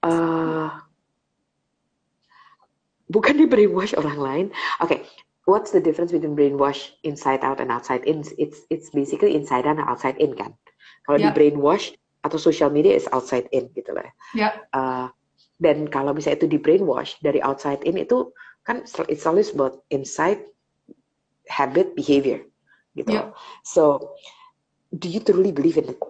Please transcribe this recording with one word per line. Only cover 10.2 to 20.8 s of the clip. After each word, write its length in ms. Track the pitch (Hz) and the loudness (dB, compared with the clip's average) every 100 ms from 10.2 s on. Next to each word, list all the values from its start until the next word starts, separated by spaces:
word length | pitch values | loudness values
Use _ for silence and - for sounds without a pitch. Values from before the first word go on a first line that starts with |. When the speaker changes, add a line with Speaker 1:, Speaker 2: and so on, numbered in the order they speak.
| 147 | -2
Speaker 1:
kan. 180 | 123 - - _ _ - _ | -2 -12 -14 _ _ -20 _
Kalau 120 | - 143 | 0 2
di 120 | 151 | 4
Speaker 2:
Ya. 40 | |
Speaker 1:
brainwash 640 | 147 147 143 143 196 - - _ _ | 4 4 4 2 0 -2 -16 _ _
atau 160 | 151 160 | -6 0
social 320 | 165 151 147 | 0 2 2
media 240 | 147 180 | 4 4
is 140 | 196 - | 4 2
outside 360 | 131 127 123 123 | -4 -2 -4 -2
in 200 | 131 - | -4 -4
gitu 200 | - - | -12 -10
lah. 160 | - - _ - | -10 -12 _ -10
Speaker 2:
Ya. 200 | 226 214 220 - | -2 -2 -2 -6
Speaker 1:
Eh, 380 | 135 131 127 127 _ _ _ _ _ | -4 -2 -4 -8 _ _ _ _ _
dan 320 | 165 147 151 | 2 2 0
kalau 240 | 139 139 | -2 -2
misalnya 320 | 147 151 147 | -2 -2 0
itu 40 | 170 | 0
di 80 | 147 | 2
brainwash 560 | 143 185 185 123 131 - | 4 4 2 -2 -4 -4
dari 220 | 151 - | -2 0
outside 400 | 135 135 147 139 | 0 -2 -4 -4
in 140 | - 175 | -4 -4
itu 340 | - 254 - _ - _ | 0 0 0 _ -20 _
kan 200 | - - | -8 -8
sel-, 240 | - - - | -6 -8 -6
it's 160 | 151 | -2
always 300 | 160 175 208 | 0 2 0
about 320 | 147 135 - _ | 0 -2 -4 _
inside 540 | 139 135 - 160 208 - _ _ _ | -6 -6 -2 0 0 -6 _ _ _